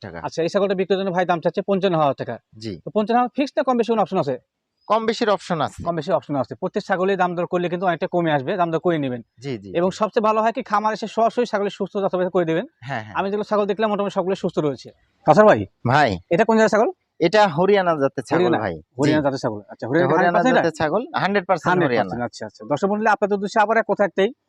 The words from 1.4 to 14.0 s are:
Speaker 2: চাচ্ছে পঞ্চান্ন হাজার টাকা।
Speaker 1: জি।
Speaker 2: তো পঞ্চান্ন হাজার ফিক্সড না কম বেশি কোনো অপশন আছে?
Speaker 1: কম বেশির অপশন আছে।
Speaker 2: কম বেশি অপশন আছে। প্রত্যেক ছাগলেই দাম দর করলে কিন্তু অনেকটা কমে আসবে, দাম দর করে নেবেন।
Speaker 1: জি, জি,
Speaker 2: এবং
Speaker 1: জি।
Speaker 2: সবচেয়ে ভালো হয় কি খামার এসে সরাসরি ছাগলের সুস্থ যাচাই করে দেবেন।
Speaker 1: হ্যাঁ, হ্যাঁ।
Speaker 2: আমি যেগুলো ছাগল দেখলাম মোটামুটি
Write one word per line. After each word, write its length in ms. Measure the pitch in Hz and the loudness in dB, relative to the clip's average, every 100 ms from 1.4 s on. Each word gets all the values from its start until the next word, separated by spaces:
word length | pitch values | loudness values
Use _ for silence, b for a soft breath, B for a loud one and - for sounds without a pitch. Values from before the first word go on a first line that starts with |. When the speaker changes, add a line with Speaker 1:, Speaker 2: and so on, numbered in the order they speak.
Speaker 2:
চাচ্ছে 200 | 170 202 | 0 -2
পঞ্চান্ন 340 | 196 196 190 165 | 0 2 2 4
হাজার 180 | 147 131 | 2 0
টাকা। 200 | 123 110 _ 107 | -6 -10 _ -12
Speaker 1:
জি। 160 | 110 85 | -10 -10
Speaker 2:
তো 80 | - | -4
পঞ্চান্ন 240 | 208 214 233 | -4 0 0
হাজার 140 | 247 - | 0 -2
ফিক্সড 200 | 294 - | -4 -2
না 60 | |
কম 120 | 269 240 | 0 0
বেশি 120 | 226 | 0
কোনো 100 | 226 | 0
অপশন 160 | 180 190 | 0 0
আছে? 140 | 143 127 _ _ _ _ - | -2 -4 _ _ _ _ -2
Speaker 1:
কম 140 | 214 226 | 0 0
বেশির 240 | 226 214 | 0 0
অপশন 300 | 190 - 165 | 0 0 -2
আছে। 180 | 120 - | -2 -4
Speaker 2:
কম 100 | 170 170 | -6 -4
বেশি 160 | 147 | -2
অপশন 240 | 160 - 143 | -2 -2 -4
আছে। 180 | 123 131 | -4 -6
প্রত্যেক 280 | 180 208 | -6 -4
ছাগলেই 340 | - 180 190 190 | -2 -2 0 0
দাম 140 | 180 175 | 0 -2
দর 100 | 170 | -2
করলে 220 | 180 175 | -2 -2
কিন্তু 160 | 175 185 | -2 -2
অনেকটা 220 | 165 180 | -2 -2
কমে 240 | 180 165 | 0 2
আসবে, 200 | 147 131 190 | 0 0 -2
দাম 120 | 170 | 0
দর 80 | 160 | 0
করে 180 | 180 160 | 0 0
নেবেন। 240 | 139 123 - _ | -2 -6 -12 _
Speaker 1:
জি, 120 | 135 117 | -10 -10
জি, 120 | 98 | -6
Speaker 2:
এবং 160 | 165 185 | -2 -2
Speaker 1:
জি। 60 | - | 0
Speaker 2:
সবচেয়ে 280 | 208 - 214 | -2 0 0
ভালো 120 | 220 | 0
হয় 120 | 220 240 | 0 -2
কি 60 | |
খামার 300 | - 208 214 | -2 -2 0
এসে 140 | 214 214 | -4 -6
সরাসরি 380 | - 226 - 240 | 0 0 0 -2
ছাগলের 280 | 208 202 - | -2 -4 -4
সুস্থ 160 | 196 208 | -6 -4
যাচাই 340 | 190 180 180 | -2 -2 0
করে 120 | 185 165 | 0 0
দেবেন। 200 | 160 262 _ | -2 -4 _
Speaker 1:
হ্যাঁ, 220 | 123 127 | -8 -8
হ্যাঁ। 120 | 107 156 | -6 -4
Speaker 2:
আমি 100 | 196 | -4
যেগুলো 160 | 208 208 | -4 -2
ছাগল 160 | 208 208 | -2 0
দেখলাম 220 | 202 220 | -2 -2
মোটামুটি 240 | 202 | -2